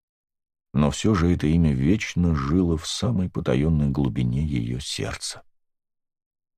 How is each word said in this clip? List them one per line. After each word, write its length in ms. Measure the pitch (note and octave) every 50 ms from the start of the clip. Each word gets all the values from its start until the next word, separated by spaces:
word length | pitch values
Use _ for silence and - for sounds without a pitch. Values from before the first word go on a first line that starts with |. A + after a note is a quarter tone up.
| _ _ _ _ _ _ _ _ _ _ _ _ _ _ -
Но 180 | C2+ D2 D2
всё 240 | C#2+ - - G#2+ A2
же 180 | F2 D#2+ F2 F2
это 140 | E2 -
имя 260 | D2+ D#2+ F2 E2 D#2 C#2
вечно 640 | B1+ C2+ D2+ G2+ G#2+ - - - F2 F2 E2+ E2
жило 420 | D2 C2+ C#2 D#2 F#2 F#2 E2+ E2
в 100 | D#2+ -
самой 420 | - - - - B2 A#2 F#2+ F#2 F2+
потаённой 600 | - D#2+ D#2 - B1+ B1+ D2+ E2 E2 D2+ D2 C#2+
глубине 560 | C2 D2 C#2 B1+ A1 B1+ B1+ B1 A#1+ C#2 D#2
её 340 | D#2 C#2 B1 A#1 A#1 B1 B1+
сердца. 640 | - - - - G1+ - - - - - - - - _ _ _ _ _ _ _ _ _ _ _ _ _ _ _ _ _ _ _ _ _ _